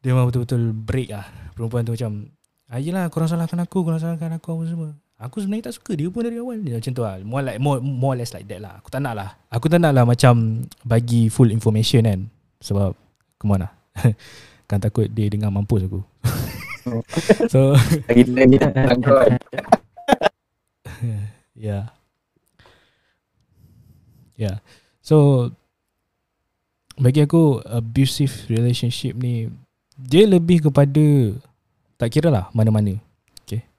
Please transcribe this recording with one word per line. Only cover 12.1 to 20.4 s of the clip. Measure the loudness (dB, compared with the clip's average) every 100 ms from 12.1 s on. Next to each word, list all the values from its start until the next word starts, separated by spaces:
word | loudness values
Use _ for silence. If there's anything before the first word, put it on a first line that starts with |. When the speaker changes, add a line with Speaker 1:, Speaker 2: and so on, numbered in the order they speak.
| 0 -6 _ _ _
Speaker 1:
Sebab, | -6 -2 -2 -4 _ _ _ _
come | -2
on | 0
lah. | -2 _ _
<laughs> | -2 0 0 -12 -20 -20 _
Kan | _ -4
takut | -2 -2 -4
dia | -2 -2
dengar | -2 -2
mampus | -2 -2 -2 -2
aku. | -6 -12 _ -6
<laughs> | -4 -8 -12 -14 -12 -8 -8 -6 -8 2 2 4
So, | 2 4 4 4 -2 2
Speaker 2:
Lagi-lagi | 4 4 6 6 6
tak | 4
sangkut. | 2 2 2 4 4 4 2
Speaker 1:
<laughs> | -4 -12 0 0 _ -14 -2 0 0 _